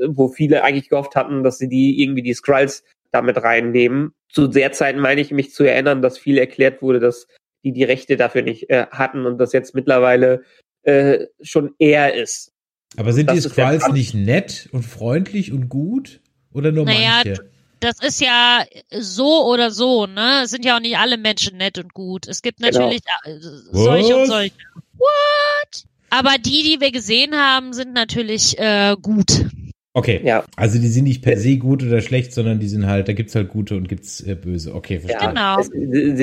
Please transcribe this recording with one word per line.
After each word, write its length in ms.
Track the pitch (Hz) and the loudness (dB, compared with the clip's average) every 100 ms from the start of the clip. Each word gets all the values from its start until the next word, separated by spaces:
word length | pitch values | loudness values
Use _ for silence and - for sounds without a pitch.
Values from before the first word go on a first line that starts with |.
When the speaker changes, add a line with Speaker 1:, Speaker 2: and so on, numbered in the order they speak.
Speaker 1:
äh, 60 | 135 | -4
wo 200 | 139 131 | 0 0
viele 340 | - 151 147 | 0 2 4
eigentlich 260 | 135 139 - | 2 0 -2
gehofft 260 | 143 139 139 | -2 -2 -4
hatten, 260 | 131 139 | -2 0
dass 160 | 131 123 | -2 -2
sie 100 | 131 | -4
die 340 | 127 135 135 | 2 2 2
irgendwie 200 | 135 135 | 0 -2
die 120 | 123 | -4
Skrulls 500 | 120 - 139 139 - _ _ _ | -4 0 0 0 -4 _ _ _
damit 240 | 120 123 123 | 0 0 0
reinnehmen. 680 | 113 117 120 120 120 135 151 - _ | 2 2 2 2 2 2 -4 -8 _
Zu 140 | - 139 | 0 2
der 240 | 135 135 | 2 0
Zeit 260 | - 139 135 | 0 -2 0
meine 240 | 135 139 | 0 0
ich 120 | 147 | 0
mich 200 | 143 139 | -4 -4
zu 120 | - | 2
erinnern, 380 | - 127 135 135 | 2 4 2 2
dass 160 | 127 127 | 0 -2
viel 200 | - 139 | 0 2
erklärt 440 | 123 - 135 131 | 2 2 0 2
wurde, 180 | 135 123 | 0 2
dass 260 | 120 120 - _ _ _ | 2 -2 -14 _ _ _
die 100 | 135 | -8
die 120 | 123 | -2
Rechte 320 | 123 127 - 131 | 0 0 -2 0
dafür 240 | 120 127 | 0 0
nicht, 280 | 123 113 - | -4 -8 -2
äh, 160 | 127 - | -2 -2
hatten 360 | 127 131 139 127 | -4 -4 -2 -4
und 100 | 123 | -2
das 140 | 123 | 0
jetzt 220 | 131 127 | 0 -2
mittlerweile, 680 | 131 131 127 123 123 127 127 - _ _ _ | -4 2 4 4 4 4 2 -4 _ _ _
äh, 440 | - 139 139 135 - _ | 2 4 4 2 -2 _
schon 320 | 151 160 143 - | -2 -2 -2 2
eher 360 | 151 147 143 | 4 4 2
ist. 380 | - 113 - - _ _ _ _ - | -2 -6 -10 -14 _ _ _ _ -4
Speaker 2:
Aber 160 | 110 | 0
sind 160 | 117 151 | 2 2
Speaker 1:
Das 60 | |
Speaker 2:
die 40 | 175 135 | 2 0
Speaker 1:
ist 100 | - | 0
der 80 | 127 | 2
Speaker 2:
Skrulls 160 | 156 | 2
Speaker 1:
Fall. 80 | 139 | 2
Speaker 2:
nicht 220 | 139 117 | 0 0
nett 540 | 107 101 143 - - - | -2 0 0 -2 -14 -10
und 100 | 127 | -8
freundlich 720 | 117 - 113 147 190 208 - | -8 -8 -4 -2 -2 -4 -6
und 160 | 135 123 | -6 -4
gut? 520 | 135 156 262 269 - _ _ _ | -4 -4 -4 -8 -20 _ _ _
Oder 180 | 139 151 | -4 -2
nur 140 | 156 156 | 0 2
Speaker 3:
Naja, 340 | 214 226 233 | 2 2 2
Speaker 2:
manche? 260 | 226 190 - _ _ _ | 0 -6 -10 _ _ _
Speaker 3:
das 200 | 233 226 | -6 -4
ist 180 | 277 - | -6 -2
ja 420 | 262 240 240 240 - - - 214 | 0 2 2 2 -2 -12 -12 -10
so 460 | 202 185 277 320 233 | -8 -2 2 4 4
oder 180 | 240 240 | 2 0
so, 360 | 208 254 240 202 | 0 0 2 0
ne? 340 | 190 233 277 | -2 0 0
Es 60 | 247 | -2
sind 140 | 247 | -4
ja 120 | 247 233 | -2 0
auch 40 | |
nicht 160 | 233 196 | -2 0
alle 220 | 233 233 | 0 0
Menschen 400 | 214 208 208 185 | -2 -2 -4 -4
nett 180 | 190 185 | -6 -6
und 140 | 175 | -14
gut. 340 | - 185 185 - | -12 -10 -10 -10
Es 140 | 190 | -8
gibt 200 | 240 - | -8 -2
Speaker 1:
Genau. 80 | 240 - | 0 2
Speaker 3:
natürlich, 240 | 247 240 - 175 151 | 2 0 -6 -8 -8
äh, 80 | 151 165 147 - | -16 -18 -20 -6
solche 420 | 92 113 160 220 254 | 2 4 6 4 4
und 60 | |
Speaker 2:
Was? 60 | 269 | 2
Speaker 3:
solche. 260 | 220 196 - - - _ - | 0 -2 -8 -20 -20 _ 0
What? 840 | 539 587 587 587 587 587 587 - - _ _ | 0 2 2 2 0 -2 -6 -14 -20 _ _
Aber 260 | 247 269 269 | 0 2 0
die, 180 | 233 294 | 0 0
die 180 | 311 311 | 0 0
wir 100 | 277 | 0
gesehen 440 | 247 202 226 285 | -2 -2 0 0
haben, 380 | 302 277 262 262 | 0 0 0 -4
sind 200 | 240 254 | -10 -6
natürlich, 640 | 247 226 233 220 220 - - | -6 -4 -4 -4 -2 -2 0
äh, 380 | 220 208 202 202 | 0 2 2 0
gut. 440 | 196 214 190 - - - - - _ | -2 0 2 0 0 -6 -18 -20 _
Speaker 2:
Okay. 280 | 127 123 92 | -2 0 0
Speaker 1:
Ja. 200 | 127 113 - - | 0 0 -2 -2
Speaker 2:
Also 220 | 107 117 | 0 2
die 80 | 117 | 2
sind 160 | 117 | 2
nicht 180 | 139 123 | 0 0
per 140 | 123 110 | 0 0
se 200 | 120 135 | 2 0
gut 260 | 127 139 | 2 0
oder 180 | 123 117 | 0 -2
schlecht, 320 | - 127 123 | 0 -4 -2
sondern 280 | - 113 110 | -4 -2 -2
die 80 | 104 | -2
sind 180 | 104 98 | -2 0
halt, 220 | 101 98 | 0 -2
da 40 | |
gibt's 220 | 101 107 | -4 -4
halt 140 | 113 92 | -4 -4
gute 280 | 107 101 101 | -4 -4 -4
und 120 | 90 | -6
gibt's, 320 | 98 - - | -8 -10 -12
äh, 140 | 98 90 | -10 -8
böse. 360 | 87 90 80 | -6 -8 -8
Okay, 260 | 90 - 90 | -12 -8 -8
verstehe. 200 | 82 113 | -4 -4
Speaker 1:
Ja. 80 | 107 | -2
Speaker 3:
Genau. 280 | 240 196 196 | -2 0 -2
Speaker 1:
Es, 100 | 196 | -4
sie, 480 | 139 139 131 143 131 | -6 -2 0 0 0